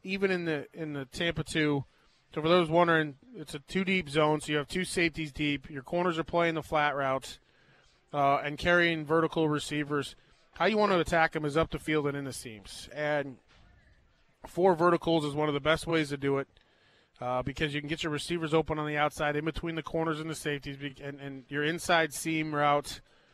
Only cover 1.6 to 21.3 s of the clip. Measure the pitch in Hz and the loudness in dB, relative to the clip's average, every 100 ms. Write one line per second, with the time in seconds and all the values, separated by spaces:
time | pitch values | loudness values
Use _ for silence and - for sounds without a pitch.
1.6 | 151 143 - _ _ _ _ 156 160 180 | 2 2 -2 _ _ _ _ -2 4 4
2.6 | 156 170 170 160 151 135 - 240 151 143 | 6 4 6 4 2 -6 -18 -16 -12 -14
3.6 | - 190 190 185 143 151 151 151 - 151 | -4 -2 2 0 0 2 4 2 0 -2
4.6 | 139 185 180 185 165 160 151 143 147 139 | -2 -4 -2 0 0 -2 -8 -4 -2 -2
5.6 | - 139 - 175 180 160 - 170 170 160 | -6 -12 -4 0 0 0 0 0 2 0
6.6 | - 156 147 139 135 131 - - _ _ | -2 0 0 0 -2 -2 -6 -16 _ _
7.6 | _ _ _ _ _ 143 139 139 147 147 | _ _ _ _ _ 2 4 4 0 -2
8.6 | 175 175 170 160 147 160 160 165 156 147 | 4 6 4 2 0 2 2 2 0 0
9.6 | - 151 147 147 - - _ _ _ - | -2 -4 -2 -4 -4 -12 _ _ _ -2
10.6 | 180 214 202 180 151 165 160 160 151 151 | 2 4 4 2 2 2 2 0 0 0
11.6 | 160 151 - 156 143 143 135 - 123 107 | 0 -2 -2 0 0 -4 -8 -10 -12 -16
12.6 | 95 - - 147 151 147 139 120 _ _ | -16 -16 -12 -6 -2 -2 -4 -10 _ _
13.6 | - _ _ _ _ _ _ _ - 170 | -20 _ _ _ _ _ _ _ -10 2
14.6 | 190 160 175 170 170 165 147 147 151 143 | 4 6 4 4 2 2 2 0 0 2
15.6 | 151 160 - 165 143 139 139 139 - _ | 2 0 2 0 0 -2 0 0 -4 _
16.6 | _ _ _ _ _ - 123 127 131 131 | _ _ _ _ _ -10 -4 -4 -4 -4
17.6 | 156 147 147 160 165 147 - 170 156 160 | -4 -4 -4 -4 -4 -4 -4 -4 2 2
18.6 | 151 151 151 147 151 - 147 147 160 - | 2 -2 -2 0 0 0 -2 0 -2 -4
19.6 | 165 160 - 165 160 151 160 151 156 143 | -6 -6 -4 -2 -2 -2 -6 -6 -4 -6
20.6 | 143 139 143 135 143 139 139 | -6 -10 -10 -10 -12 -10 -12